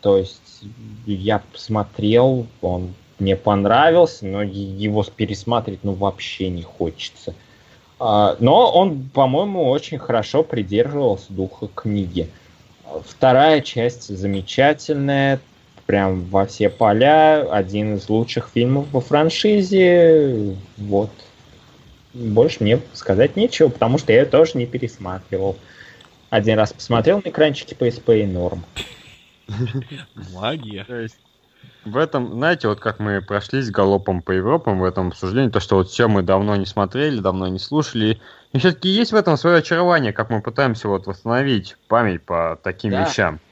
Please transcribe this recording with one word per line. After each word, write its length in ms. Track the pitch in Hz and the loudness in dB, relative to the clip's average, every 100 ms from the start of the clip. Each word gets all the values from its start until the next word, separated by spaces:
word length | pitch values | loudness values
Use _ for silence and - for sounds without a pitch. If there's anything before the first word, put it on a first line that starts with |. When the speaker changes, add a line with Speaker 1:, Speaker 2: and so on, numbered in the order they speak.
Speaker 1:
то 160 | 104 98 | 4 2
есть 460 | 95 - _ - 101 117 110 107 107 | 0 -10 _ -20 -20 -20 -20 -16 -8
я 360 | 98 98 107 - | -4 -2 -2 -4
посмотрел, 920 | - - 107 101 - 107 117 131 131 113 - | -20 -6 -4 -4 -4 2 4 4 0 -6 -8
он 320 | 90 90 92 92 _ _ | -6 -6 -8 -12 _ _
мне 160 | 95 95 | -2 0
понравился, 880 | - 101 101 117 160 165 165 - 101 | 2 2 4 4 4 4 2 0 -10
но 160 | 98 | -6
е-, 80 | 104 | -6
его 520 | 98 98 95 104 104 | -8 -10 -6 -2 -2
с-, 60 | 98 | -2
пересматривать, 760 | - 107 98 - 117 113 95 | -4 -6 -6 -4 -4 -4 -8
ну, 100 | 101 | -6
вообще 560 | 95 98 - - - 92 | -2 -4 -4 -14 -8 -6
не 140 | 90 | -6
хочется. 720 | 85 - 85 - - - - - _ _ _ _ _ _ | -12 -8 -8 -8 -16 -14 -16 -16 _ _ _ _ _ _
А, 360 | 117 104 104 - | 0 2 2 2
но 300 | 117 170 240 | 4 6 6
он, 340 | 175 190 147 131 | 4 2 -2 -4
по-моему, 560 | - 131 139 202 190 143 | 0 2 2 -2 -2 0
очень 280 | 139 - 147 | -2 -4 -12
хорошо 440 | - 117 104 135 | -2 -2 0 -2
придерживался 880 | 160 123 95 101 123 143 131 95 - | -2 -4 -2 0 0 0 -2 -2 -8
духа 360 | 95 95 - 101 | -8 -8 -8 -14
книги. 540 | - 107 104 92 87 78 - _ _ _ _ - 78 - | -8 -4 -4 -4 -6 -8 -10 _ _ _ _ -14 -14 -14
Вторая 560 | - 131 131 147 151 | 2 4 6 6 4
часть 460 | - 123 120 120 - 98 | 0 -4 -4 -4 -12 -6
замечательная, 1200 | 101 98 92 - 139 147 - 147 139 139 139 135 _ _ _ _ - | -4 -4 -6 2 2 2 -4 -4 0 0 0 0 _ _ _ _ -2
прям 400 | 101 95 92 90 | 0 0 -2 -2
во 200 | 98 98 | 0 0
все 220 | - 104 | 0 -2
поля, 720 | - 110 104 135 156 156 156 131 | 2 2 4 6 6 6 4 2
один 460 | 104 92 104 104 101 | -2 -2 -4 -4 -4
из 140 | - | -2
лучших 400 | 110 117 - - | -2 0 -6 -4
фильмов 340 | 117 120 139 143 | 0 2 0 0
во 80 | 139 | -4
франшизе. 1600 | 123 147 160 165 214 208 185 196 180 175 170 160 143 117 104 95 98 - | 0 2 2 0 2 2 2 4 6 6 8 6 4 0 -4 -8 -14 -14
Вот. 340 | 104 98 101 - - _ _ - _ _ - _ _ | -4 -2 -2 -8 -20 _ _ -20 _ _ -20 _ _
Больше 500 | 123 117 104 143 - | -10 -2 2 2 2
мне 160 | 107 120 - | 0 0 -2
сказать 420 | - - 95 139 196 | -12 -2 2 2 2
нечего, 340 | 233 - - | -2 4 2
потому 300 | - 117 151 | 2 0 0
что 120 | - | 4
я 100 | 135 | 4
её 80 | - | 4
тоже 240 | 139 160 139 | 4 4 2
не 80 | 120 | -6
пересматривал. 880 | 131 120 - 95 92 - 98 98 95 - - - - - _ _ | -6 -8 -10 -12 -12 -8 -4 -4 -6 -14 -20 -20 -20 -20 _ _
Один 260 | 110 107 110 | 0 2 2
раз 160 | 104 | 0
посмотрел 480 | - - 117 113 196 | -2 -2 0 2 0
на 60 | 185 | -2
экранчике 460 | 156 156 139 - - | 0 0 0 -12 -4
П 160 | 123 | -2
С 80 | 113 | -2
П 220 | - 110 | 2 2
и 40 | 101 | 2
норм. 380 | 90 87 87 85 - - - - - _ _ - | -2 -4 -6 -12 -16 -16 -18 -20 -20 _ _ -14
Speaker 2:
<laughs> 680 | 101 120 131 123 139 139 - | -6 -6 -6 -10 -18 -18 -18
Магия. 680 | 95 90 107 156 113 101 101 | -18 -8 -8 -8 -10 -14 -12
Speaker 3:
То 100 | 120 | -10
есть 240 | 113 _ _ _ _ _ - _ 110 | -10 _ _ _ _ _ -20 _ -6
в 120 | 117 | -2
этом, 360 | 156 143 120 | -2 -2 -4
знаете, 340 | 110 156 175 113 | -2 -2 0 -2
вот 120 | 104 | -2
как 200 | 110 - | -4 -4
мы 220 | 104 101 | -4 -4
прошлись 480 | 95 101 - 135 123 | -2 -6 -4 -6 -4
галопом 500 | 101 98 98 98 92 | 0 2 2 0 -6
по 80 | 82 | -2
Европам 480 | 95 98 160 120 95 | -2 0 0 0 0
в 40 | 92 | 0
этом 220 | 90 90 | -2 -4
обсуждении, 400 | - 95 113 131 | -4 -4 0 0
то, 100 | 104 | 0
что 160 | - 98 | 0 0
вот 120 | 92 | 0
всё 180 | - 117 | 0 2
мы 120 | 101 | 2
давно 320 | 90 95 104 101 | 2 2 2 -2
не 100 | 95 | -2
смотрели, 540 | 107 98 127 151 123 | -2 -2 -2 -2 -2
давно 280 | 98 95 92 | -2 -2 -4
не 120 | 92 | -6
слушали. 600 | - 147 147 117 107 113 - - _ | -4 -4 -2 -2 -2 -2 -8 -20 _
И 60 | 135 | 0
всё-таки 300 | 180 165 185 | 0 0 -2
есть 220 | 196 233 | 0 2
в 20 | 214 | 0
этом 220 | 196 151 | 2 0
своё 200 | 170 170 | 2 2
очарование, 540 | 156 165 175 170 123 | 2 0 2 2 0
как 160 | 101 113 | -4 -4
мы 120 | 110 | -4
пытаемся 460 | 104 113 135 113 107 | -4 -2 -2 -2 -4
вот 180 | 98 95 | -4 -4
восстановить 680 | 95 113 120 139 113 92 - _ | -10 -2 -2 0 -2 -4 -18 _
память 380 | 113 113 87 - | 2 2 -2 -4
по 340 | 85 82 80 | -2 -2 -4
таким 280 | 98 92 107 | -8 -6 -4
Speaker 1:
Да. 140 | 95 87 | -2 -2
Speaker 3:
вещам. 360 | - 92 80 _ | 0 -2 -2 _